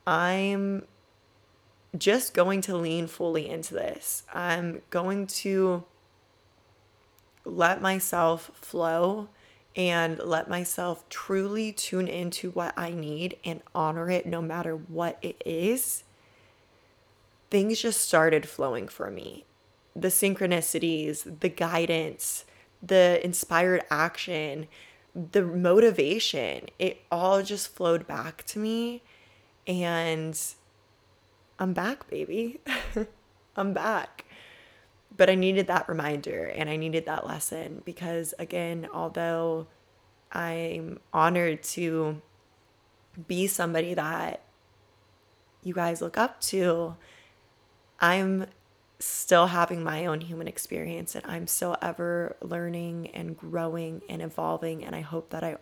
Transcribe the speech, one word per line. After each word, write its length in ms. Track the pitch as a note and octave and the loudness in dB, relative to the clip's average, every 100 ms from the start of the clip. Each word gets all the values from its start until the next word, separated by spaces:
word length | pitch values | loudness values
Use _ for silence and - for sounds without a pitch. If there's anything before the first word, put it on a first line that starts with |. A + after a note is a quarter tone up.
| - | 0
I'm 800 | E3 F3 F#3+ G3 G3 G3 G3 - _ _ _ _ _ _ _ _ _ _ E3 | 2 4 2 0 0 -2 -4 -8 _ _ _ _ _ _ _ _ _ _ -2
just 380 | - A#3+ B3+ - | 4 4 4 4
going 260 | F3+ G3 | 4 4
to 160 | F#3+ F3+ | 0 -2
lean 300 | E3+ E3 E3 | 0 0 -2
fully 420 | - F3 D#3+ D3+ | -2 0 0 -2
into 240 | E3 D#3+ | -6 -6
this. 500 | - - D#3 - - - | -4 -4 -6 -6 -8 -8
I'm 520 | - F3 E3+ F3 E3 - | -6 -2 0 -2 -6 -4
going 340 | F3+ F#3 G3 F#3+ | -2 0 -2 -2
to 560 | - G3 F#3+ F#3+ F3 E3+ _ _ _ _ _ _ _ _ _ _ _ _ _ _ _ | -4 -2 2 2 2 -4 _ _ _ _ _ _ _ _ _ _ _ _ _ _ _
let 380 | - E3+ E3+ F#3+ | -8 2 2 4
myself 680 | F#3+ F#3+ - F3 E3 E3 - | 0 0 0 2 2 2 -6
flow 760 | - - F3 E3 E3 F3 G#3 G#3 _ - - _ - | -20 -8 -2 0 2 2 0 -6 _ -20 -20 _ -2
and 440 | F3+ E3+ E3 E3 | 2 2 2 0
let 280 | - D#3+ - | 0 0 0
myself 640 | F3+ F3 - F3+ E3+ - | -4 -4 -4 -4 -4 -8
truly 640 | - - F#3+ G3 G#3 A3 | -10 -2 0 0 -2 -4
tune 340 | G3+ - F#3 F3+ | -4 -4 -2 -2
into 440 | E3+ F3 E3+ F#3 | -2 -6 -6 -6
what 260 | F3+ E3+ - | -4 -4 -4
I 140 | F3 | -6
need 460 | E3+ D3+ D3+ F3+ - | -6 -6 -4 -6 -6
and 180 | - E3 - | -8 -8 -6
honor 380 | - D#3 D#3+ E3+ | -2 0 0 0
it 160 | F3+ E3+ | 0 0
no 140 | E3+ | -4
matter 340 | D#3+ E3 E3 D#3+ | -4 -4 -4 -6
what 420 | D#3+ E3 E3+ - | -6 -4 -4 -4
it 180 | F3 - - | -8 -8 -4
is," 580 | E3 F3+ B3+ - - - _ _ _ _ _ _ _ _ _ _ _ _ _ - | 0 2 2 0 -4 -8 _ _ _ _ _ _ _ _ _ _ _ _ _ 0
things 300 | G3+ G3+ A3+ | 2 4 2
just 200 | A#3 G#3+ | 0 0
started 460 | - E3 D#3+ D#3 D3+ | 4 6 6 4 0
flowing 400 | - C3+ A#2+ G2 | -4 -2 -2 -6
for 240 | - G2 | -8 -8
me. 340 | G2+ - - - _ _ _ _ | -8 -12 -16 -20 _ _ _ _
The 140 | - F#3 | -2 0
synchronicities, 1300 | F#3 G3 F#3+ F#3 F3 E3 D#3+ E3+ D#3+ D3+ D3+ - D#3 | 4 2 2 2 2 0 0 0 0 -2 -6 -8 -4
the 80 | F#3 | -2
guidance, 960 | D#3 E3 E3+ E3+ E3 D#3+ - - - - - - - | 0 0 0 2 0 -2 -6 -6 -6 -10 -20 -20 -12
the 420 | F3+ F#3+ F3+ F3 | 4 8 8 6
inspired 600 | F3+ F3 - E3+ F#3 F3+ - | 2 -2 2 4 6 4 2
action, 760 | D3+ E3 - - E3 D3+ C#3+ D#3 - - - _ | 0 0 -2 -6 -4 -4 -6 -10 -16 -20 -20 _
the 300 | - E3 G3+ | -10 0 2
motivation, 1200 | F3+ F3 F3+ F#3 A#3 F3+ C#3+ G#3+ - D3 A2 C2 - - | 2 2 6 8 8 8 2 2 0 0 -2 -4 -8 -2
it 220 | F#3 - - | -2 -2 -4
all 320 | E3+ F#3 G3 | 0 4 4
just 320 | G3 G3+ - - | 2 -4 -6 -2
flowed 320 | F3+ E3+ D#3+ | 2 2 0
back 380 | D3 C#3 - - | -8 -8 -10 -10
to 120 | G#3+ | -4
me. 460 | G#3+ A3+ A#3 A#3+ _ - _ _ _ _ - | -2 -2 -2 -6 _ -20 _ _ _ _ -4
And 720 | F3+ F3 E3+ E3 D#3+ D#3+ D3+ - - _ _ _ _ _ _ _ _ _ - | -2 0 0 0 -2 -4 -6 -8 -10 _ _ _ _ _ _ _ _ _ -6
I'm 140 | F#3+ | -2
back, 360 | F3+ F#3 C#4 - | 0 -2 -4 -8
baby. 520 | - D3+ F#3+ A#3 C4+ - B3 - - | -8 -4 -4 -4 -6 -6 -6 -4 -4
<laughs> 600 | A3 - _ _ _ - | -6 -8 _ _ _ -4
I'm 180 | G3 | -2
back. 520 | F#3+ E3+ G#3 - - - - - - - - _ _ _ G3+ | 0 0 -2 -4 -12 -20 -20 -20 -20 -20 -20 _ _ _ 6
But 140 | F#3+ | 6
I 60 | F#3 | 8
needed 320 | F#3 F#3+ F#3 | 6 4 4
that 220 | F3+ - | 2 0
reminder 560 | D#3+ D3 D3 - - E2 | -2 -2 -2 -4 -4 -4
and 240 | - D#3 | -4 -4
I 80 | D#3 | -2
needed 280 | D#3+ D#3+ D#3+ | -2 -2 -2
that 220 | D#3 - | -4 -4
lesson 540 | D#3 - D#3+ E3 D#3 | -6 -6 -6 -8 -12
because, 500 | - E3+ F3 E3+ D#3+ - | -12 -8 -4 -4 -4 -8
again, 480 | E3+ F3 E3+ E3+ E3 | -6 -4 -2 -4 -6
although 760 | - E3 E3+ E3+ E3 E3 D#3+ D#3+ _ _ _ _ _ - | -6 -4 -2 -2 0 0 -2 -6 _ _ _ _ _ -8
I'm 720 | F3 E3+ E3 E3 E3+ E3 - _ | -6 -4 -4 -6 -6 -8 -12 _
honored 520 | D#3+ D#3+ F3 E3+ D#3 | 4 4 6 2 0
to 580 | - - E3+ D#3+ D#3 D3+ - _ _ _ _ _ _ _ _ - D#3+ | -4 -4 -2 0 -2 -4 -12 _ _ _ _ _ _ _ _ -16 -4
be 180 | F3+ G3 | 0 0
somebody 480 | - E3+ D#3+ E3+ | 0 0 0 0
that 480 | F3 D#3+ E3 E3 - - _ _ _ _ _ _ _ _ _ _ _ | 0 -2 -2 -4 -8 -12 _ _ _ _ _ _ _ _ _ _ _
you 100 | F#3 | -6
guys 280 | F3 E3+ E3+ | -2 0 0
look 160 | F3 - | -2 0
up 220 | A#3 - | 0 0
to, 540 | - F#3+ F3+ E3 E3 E3 - - - _ _ _ _ _ _ - | -2 2 4 4 0 -6 -18 -20 -20 _ _ _ _ _ _ 2
I'm 460 | E3+ F#3 F#3+ F#3+ F#3+ - _ _ _ - | 4 4 2 0 -2 -10 _ _ _ -10
still 500 | - - - F3 F3+ | -6 -4 6 8 8
having 360 | F3 E3+ F3 | 6 0 0
my 240 | E3 D#3 F3 | -4 -2 -2
own 140 | D#3 | -2
human 260 | E3 E3 E3 | -4 -8 -8
experience 680 | - - F3 D#3+ E3+ E3+ - | -8 -8 -6 -6 -8 -8 -10
and 100 | - | -8
I'm 200 | E3+ E3+ | -8 -4
still 320 | - F3+ E3+ | -2 -2 -2
ever 540 | E3+ E3+ F3 E3+ E3+ - | -4 -4 -2 -2 -4 -6
learning 720 | F3 E3+ E3+ E3+ E3+ E3+ E3 | -8 -6 -4 -6 -6 -8 -8
and 240 | - E3 D#3+ | -8 -8 -10
growing 640 | E3 E3 E3 E3 E3 E3 - | -6 -4 -4 -4 -6 -10 -10
and 120 | F3 | -10
evolving. 640 | E3 D#3+ D#3+ E3 E3 D#3+ | -8 -4 -2 -2 -4 -6
And 120 | - D#3+ | -8 -8
I 60 | |
hope 280 | D3+ E3 E3 | -6 -8 -8
that 140 | D#3+ | -6
I 140 | E3 D3+ | -6 -6